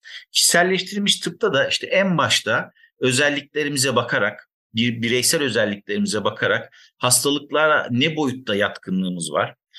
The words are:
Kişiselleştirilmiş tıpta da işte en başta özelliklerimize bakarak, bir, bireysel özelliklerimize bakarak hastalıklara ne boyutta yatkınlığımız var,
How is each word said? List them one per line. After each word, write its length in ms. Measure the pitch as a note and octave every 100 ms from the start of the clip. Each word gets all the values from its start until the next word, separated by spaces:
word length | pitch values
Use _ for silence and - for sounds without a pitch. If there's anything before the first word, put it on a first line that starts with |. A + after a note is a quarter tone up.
| - - -
Kişiselleştirilmiş 880 | - - E3+ F3+ F#3 F#3 G#3 G3+ -
tıpta 320 | - - G#3
da 160 | C3+ B2+
işte 180 | - -
en 320 | F#3 G3 E3
başta 520 | A#2+ - - B2 F3+ _ _ -
özelliklerimize 960 | B2+ B2+ D3 C#3+ C#3 D3 D3 C#3+ C3+ A#2+
bakarak, 520 | A#2+ C#3 G#2 - - _ _
bir, 280 | A2 A#2+ A#2
bireysel 400 | A2+ B2 B2 E3
özelliklerimize 840 | C#3 A2 G#2+ G2+ - G#2 G2+ G#2+
bakarak 480 | G#2 - G#2 A2+ - - - -
hastalıklara 920 | B2 B2 C#3+ C#3+ - D3 D#3 D3 -
ne 260 | B2 D#3 D#3
boyutta 380 | C#3+ - -
yatkınlığımız 800 | G2+ G2 - - F#2 F#2 F2+ D#2+
var, 220 | D2+ A#2+ - _